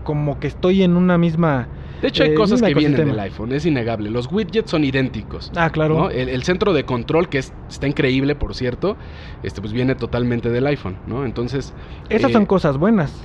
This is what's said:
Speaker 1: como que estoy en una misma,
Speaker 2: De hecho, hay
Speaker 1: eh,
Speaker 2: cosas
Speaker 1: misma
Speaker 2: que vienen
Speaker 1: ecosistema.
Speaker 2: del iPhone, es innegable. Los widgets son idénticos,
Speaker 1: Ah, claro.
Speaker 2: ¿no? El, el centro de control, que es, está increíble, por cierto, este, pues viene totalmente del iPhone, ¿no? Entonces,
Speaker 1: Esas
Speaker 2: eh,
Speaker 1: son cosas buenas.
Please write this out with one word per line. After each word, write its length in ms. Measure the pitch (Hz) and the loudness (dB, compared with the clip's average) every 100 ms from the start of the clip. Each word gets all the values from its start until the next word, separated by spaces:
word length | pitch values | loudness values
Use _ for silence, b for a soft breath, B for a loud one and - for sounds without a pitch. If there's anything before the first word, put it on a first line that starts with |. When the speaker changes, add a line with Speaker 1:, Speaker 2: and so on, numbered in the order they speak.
Speaker 1:
como 380 | - 147 147 135 | -6 -2 -2 -2
que 80 | 147 | -6
estoy 340 | - 185 190 | -2 2 4
en 140 | 185 175 | 4 4
una 220 | 180 175 | 4 4
misma, 500 | 170 160 165 139 113 B B B | 4 4 2 2 -2 B B B
Speaker 2:
De 60 | 262 | -2
hecho, 140 | - | 2
hay 60 | 269 | 4
Speaker 1:
eh, 40 | |
Speaker 2:
cosas 200 | 151 202 247 | 4 4 4
Speaker 1:
misma 80 | 196 | 4
Speaker 2:
que 60 | |
vienen 180 | 147 151 | 4 4
Speaker 1:
ecosistema. 280 | 143 151 107 | 4 2 0
Speaker 2:
del 100 | 98 | -4
iPhone, 200 | - 110 | -8 -4
es 140 | 139 165 | -2 0
innegable. 440 | 139 113 113 104 | 0 0 -2 -4
Los 220 | 117 127 | -4 -2
widgets 380 | 185 185 208 220 | -2 -2 -2 0
son 120 | 165 | 0
idénticos, 680 | 143 135 131 117 - 80 - | 2 2 0 -2 -8 -12 -6
Speaker 1:
Ah, 160 | 175 160 | -2 0
claro. 240 | 156 156 156 | 2 2 2
Speaker 2:
¿no? 140 | 180 | 0
El, 180 | - 127 | 0 -2
el 140 | 127 | -2
centro 280 | - 185 208 | -2 0 2
de 120 | 156 | 2
control, 440 | 123 123 113 156 170 | 0 -2 0 0 0
que 100 | - | -2
es, 140 | - - - | -4 -10 -16
está 180 | - 139 | -4 -2
increíble, 480 | 147 143 131 139 | 0 2 2 0
por 200 | 143 101 | 0 -4
cierto, 420 | 101 123 123 180 - B B B B | -4 -4 -2 -2 -4 B B B B
este, 160 | 98 - | -10 -8
pues 120 | 107 | -6
viene 220 | 110 127 | 0 0
totalmente 540 | 127 117 120 123 120 117 | 0 -2 -2 0 0 0
del 160 | 120 139 | 0 0
iPhone, 300 | 143 95 92 - | 0 -4 -8 -8
¿no? 180 | - | -4
Entonces, 480 | 135 135 165 139 - B B B - | -4 -4 -4 -4 -6 B B B -2
Speaker 1:
Esas 220 | 220 254 | 0 4
Speaker 2:
eh, 20 | |
Speaker 1:
son 120 | 233 202 | 4 4
cosas 320 | 190 175 135 | 2 2 2
buenas. 340 | 185 220 139 - | 2 2 0 -6